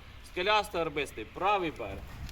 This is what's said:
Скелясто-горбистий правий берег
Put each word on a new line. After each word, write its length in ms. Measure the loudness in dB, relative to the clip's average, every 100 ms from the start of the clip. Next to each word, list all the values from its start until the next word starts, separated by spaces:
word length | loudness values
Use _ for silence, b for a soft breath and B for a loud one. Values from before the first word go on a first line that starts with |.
| -10 -14 -6 0
Скелясто-горбистий 880 | 4 4 4 0 0 0 -2 -4 -8
правий 380 | 0 4 4 2
берег 260 | -2 -6 -6 -8 -10 -4